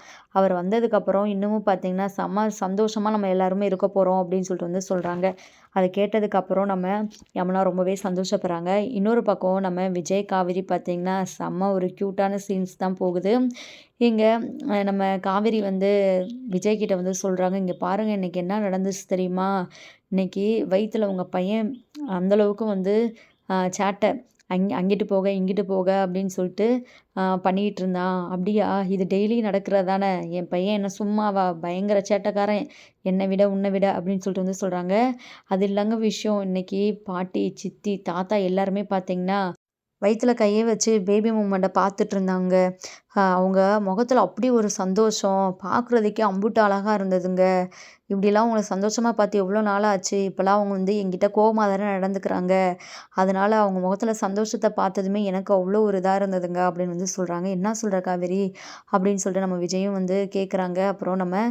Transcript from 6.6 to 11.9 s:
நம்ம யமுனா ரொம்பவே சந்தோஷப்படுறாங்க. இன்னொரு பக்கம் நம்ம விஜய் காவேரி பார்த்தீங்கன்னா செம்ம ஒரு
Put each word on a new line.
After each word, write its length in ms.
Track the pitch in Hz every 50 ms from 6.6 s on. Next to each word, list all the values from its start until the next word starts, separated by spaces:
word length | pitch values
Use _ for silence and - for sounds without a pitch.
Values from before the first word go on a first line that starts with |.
| 202
நம்ம 240 | 202 190 185 180 185 202 214 214 214 - - - _ -
யமுனா 280 | 190 180 180 185 190
ரொம்பவே 320 | 190 185 180 185 180 190 196 190
சந்தோஷப்படுறாங்க. 880 | - 190 180 180 190 185 208 190 - 180 170 170 170 180 196 208 202 -
இன்னொரு 320 | 254 196 196 214 233 240
பக்கம் 380 | 233 214 190 190 190 185 185 196
நம்ம 280 | 190 185 175 180 190 190
விஜய் 360 | 180 180 160 - 190 202 202
காவேரி 400 | 202 196 185 185 175 180 190 190 -
பார்த்தீங்கன்னா 560 | 180 170 - 185 175 175 180 185 190 196 185 185
செம்ம 400 | - - 170 165 170 180 190 202
ஒரு 220 | 196 190 185 180